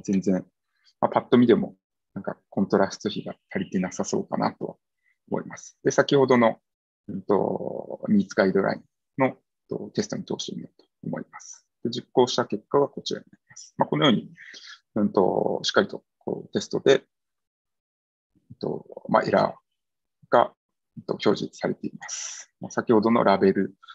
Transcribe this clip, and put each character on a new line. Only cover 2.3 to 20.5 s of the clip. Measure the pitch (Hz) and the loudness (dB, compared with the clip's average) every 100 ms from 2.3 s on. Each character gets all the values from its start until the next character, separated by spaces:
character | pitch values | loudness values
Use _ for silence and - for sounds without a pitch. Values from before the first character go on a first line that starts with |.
| - _ | -14 _
コ | - | -4
ン | 98 | 0
ト | 98 | 2
ラ | 95 | 0
ス | - | -2
ト | 107 | -8
比 | - | -8
が | - - - | -12 -14 -10
足 | 98 | -8
り | 92 | -4
て | 95 | -4
な | 90 | -4
さ | - | -6
そ | 98 110 | -6 -6
う | - | -4
か | - | -4
な | 110 | -4
と | - - | -6 -12
は | - _ _ _ _ - | -14 _ _ _ _ -8
思 | - | -8
い | - | -8
ま | - | -16
す。 | - _ | -20 _
で、 | 143 | -2
先 | 143 135 143 | 2 4 4
ほ | 131 | 4
ど | 127 | 4
の、 | 113 - _ _ _ _ - | 4 0 _ _ _ _ -14
う | |
ん | 101 | -8
と、 | - 98 101 - - - - - - | -2 0 0 -4 -6 -10 -12 -8 0
ミ | 104 95 | 0 0
ー | |
ツ | - | 0
ガ | 95 | 2
イ | |
ド | 98 | 2
ラ | 104 | 0
イ | - | -4
ン | _ _ _ - | _ _ _ -2
の、 | 131 - _ _ - | -2 -4 _ _ -10
と、 | 110 104 | -10 -8
テ | - | -6
ス | 101 | -6
ト | - | -6
に | - | -8
通 | - | -10
し | - | -10
て | - | -12
み | |
よ | - | -14
う | _ | _
と | _ _ | _ _
思 | - - | -10 -10
い | - | -10
ま | - | -18
す。 | - - _ _ | -20 -20 _ _
で、 | 120 | -8
実 | 123 - | -8 -2
行 | - 123 | 2 2
し | - | 2
た | 120 | -2
結 | 104 - | -4 -2
果 | 143 | 0
が | 139 | 0
こ | - | -4
ち | - | -10
ら | - | -10
に | - | -12
な | _ | _
り | _ | _
ま | - | -20
す。 | - - | -8 -4
ま | - | 0
あ、 | |
こ | 147 | 2
の | 151 | 4
よ | |
う | 107 | 2
に、 | - - - - - - _ 113 | 0 -16 -20 -20 -20 -20 _ -2
う | |
ん | 104 | 0
と、 | 104 95 98 - - | 2 2 2 -2 -2
し | - | -2
っ | |
か | - | 0
り | 101 | 0
と、 | - _ _ | -4 _ _
こ | - - - | -8 -8 -6
う、 | |
テ | 107 | -8
ス | - | -6
ト | 101 | 0
で、 | 131 139 - _ _ _ _ _ _ _ _ _ _ _ _ _ - | 2 2 0 _ _ _ _ _ _ _ _ _ _ _ _ _ -20
う | |
ん | - | -10
と、 | - - - - - | -8 -8 -12 -14 0
ま | - | 0
あ、 | |
エ | - | 2
ラ | 98 - | 2 0
ー | - _ _ _ _ _ _ - | -4 _ _ _ _ _ _ 0
が、 | 123 - | 2 2